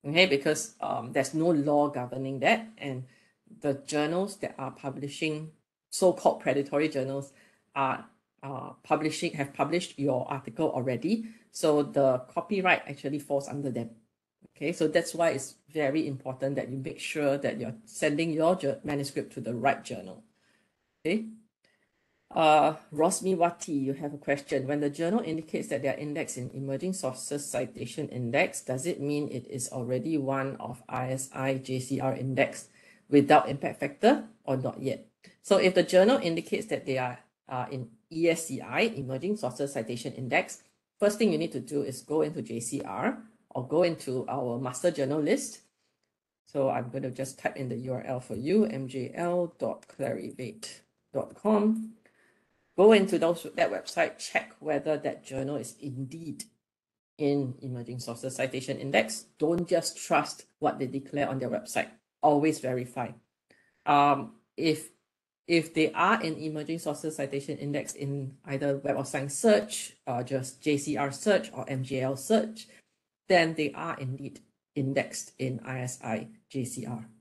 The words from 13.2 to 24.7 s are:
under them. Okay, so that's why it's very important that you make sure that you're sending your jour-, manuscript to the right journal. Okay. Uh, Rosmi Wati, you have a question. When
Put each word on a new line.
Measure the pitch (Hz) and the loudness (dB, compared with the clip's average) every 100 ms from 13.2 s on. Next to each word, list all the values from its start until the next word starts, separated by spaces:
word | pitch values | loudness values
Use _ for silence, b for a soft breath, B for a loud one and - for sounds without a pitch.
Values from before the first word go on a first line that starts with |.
| - 139 139 | -2 -2 -2
under | 143 139 | -6 -4
them. | 120 113 - _ _ _ _ - _ | -4 -6 -10 _ _ _ _ -20 _
Okay, | 143 | -4
so | 175 156 | 0 2
that's | 170 170 - | 2 0 2
why | 165 | 2
it's | 135 - - _ | 2 -6 -16 _
very | 156 143 156 151 | 0 0 2 -2
important | 131 135 127 135 139 | -4 -8 -4 -2 -2
that | - | -4
you | 135 | -6
make | 131 - | -8 -8
sure | - 156 143 139 | -6 0 2 2
that | 131 110 | 0 -2
you're | 117 - - | -6 -8 -14
sending | - 156 147 165 | -2 0 2 0
your | 156 160 180 | 4 4 4
jour-, | 139 139 | 0 -2
manuscript | 147 143 139 151 - | -4 -4 -2 -6 -8
to | - | -8
the | 113 120 | -6 0
right | 135 - | 2 0
journal. | - 117 92 - _ _ _ _ _ _ _ _ | -6 -12 -12 -16 _ _ _ _ _ _ _ _
Okay. | 160 220 - - _ _ _ _ _ _ _ _ _ | -2 -2 -4 -14 _ _ _ _ _ _ _ _ _
Uh, | - 160 151 147 156 - | 4 8 8 6 0 -8
Rosmi | 147 165 185 185 175 | 2 2 2 0 4
Wati, | 170 170 - 143 | 2 2 -4 -2
you | 135 | -2
have | 135 147 | -2 -6
a | 147 | -6
question. | - 143 - 139 | -2 -2 0 -2
When | 131 | 0